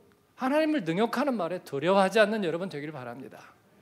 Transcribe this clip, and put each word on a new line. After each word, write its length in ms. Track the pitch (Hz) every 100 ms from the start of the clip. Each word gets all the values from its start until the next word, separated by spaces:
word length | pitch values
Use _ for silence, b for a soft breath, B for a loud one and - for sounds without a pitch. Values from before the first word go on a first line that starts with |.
| _ _ _
하나님을 480 | - 254 294 311 302
능욕하는 520 | 165 165 226 233 285
말에 260 | 233 165 180
두려워하지 560 | - 139 165 196 190 208
않는 240 | 208 220
여러분 260 | 180 165 190
되기를 240 | 147 151
바랍니다. 480 | 151 123 123 131 - - _ _ b